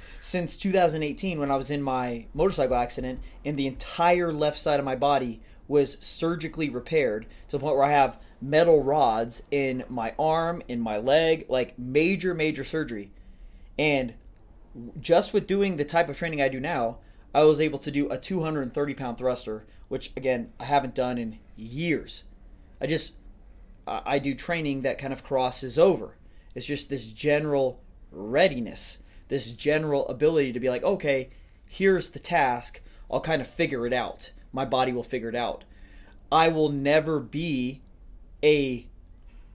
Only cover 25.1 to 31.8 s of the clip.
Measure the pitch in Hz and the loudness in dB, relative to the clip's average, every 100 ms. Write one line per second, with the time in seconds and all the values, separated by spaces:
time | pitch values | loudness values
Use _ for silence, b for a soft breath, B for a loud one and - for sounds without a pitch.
25.1 | 131 - 135 127 - 131 117 190 143 - | -10 -4 -2 0 -2 -4 2 4 4 -4
26.1 | - b b b - 127 143 - 139 110 | -16 b b b -10 -6 -4 -4 -6 -8
27.1 | 107 147 147 151 143 131 123 - - - | -4 0 2 2 0 0 -2 -14 -20 -20
28.1 | 85 107 135 185 127 107 - - - b | -12 -2 2 2 2 -8 -8 -10 -12 b
29.1 | b - 135 117 120 143 151 156 143 - | b -8 -6 -6 -4 0 0 2 0 -2
30.1 | 113 151 160 135 120 127 123 180 196 151 | 0 2 4 0 0 -2 0 0 0 0
31.1 | 135 127 b b b - - | 0 -2 b b b -16 0